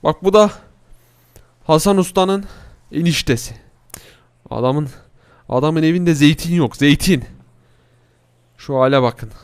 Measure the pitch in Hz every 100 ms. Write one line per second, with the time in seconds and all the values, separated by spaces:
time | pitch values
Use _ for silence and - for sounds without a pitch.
0 | 156 156 185 208 208 - - _ _ -
1 | _ _ _ - _ _ - 160 202 196
2 | 175 - 185 196 202 - - - _ 151
3 | 170 156 - 120 - 117 - _ _ -
4 | - _ _ _ - 117 123 143 147 -
5 | _ _ _ _ _ 127 147 156 156 175
6 | 175 156 147 156 170 175 131 - 143 147
7 | - 160 107 - - _ _ _ _ _
8 | _ _ _ _ _ _ - 135 131 139
9 | 123 - 107 -